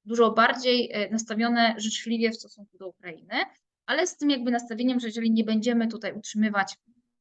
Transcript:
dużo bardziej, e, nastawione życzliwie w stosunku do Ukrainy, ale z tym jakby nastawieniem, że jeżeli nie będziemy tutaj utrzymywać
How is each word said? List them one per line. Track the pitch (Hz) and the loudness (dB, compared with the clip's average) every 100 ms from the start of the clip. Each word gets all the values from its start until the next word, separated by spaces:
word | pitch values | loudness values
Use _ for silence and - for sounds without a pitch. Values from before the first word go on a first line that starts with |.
dużo | 208 233 226 | -4 4 4
bardziej, | 214 233 254 254 247 240 | 6 4 2 0 0 0
e, | 214 202 | -4 -4
nastawione | 220 226 214 233 233 233 226 | -4 -4 -2 0 4 2 0
życzliwie | 214 - 226 233 226 | -4 -6 -4 -2 -2
w | 226 | -2
stosunku | - - 202 180 | -12 -20 -20 -16
do | 190 | -16
Ukrainy, | - 180 160 165 240 381 _ _ _ - | -16 -18 -18 -8 -6 -6 _ _ _ -4
ale | 277 349 | 0 0
z | - | 0
tym | 294 | 0
jakby | 269 240 | 0 0
nastawieniem, | 240 240 220 247 254 | -2 -2 -2 0 0
że | 233 | -2
jeżeli | 220 226 | -2 2
nie | 226 | 2
będziemy | 214 220 233 233 226 | 2 2 2 2 0
tutaj | 214 202 | -2 -8
utrzymywać | 208 - 214 214 202 190 - _ _ _ _ | -8 -6 0 0 2 -2 -4 _ _ _ _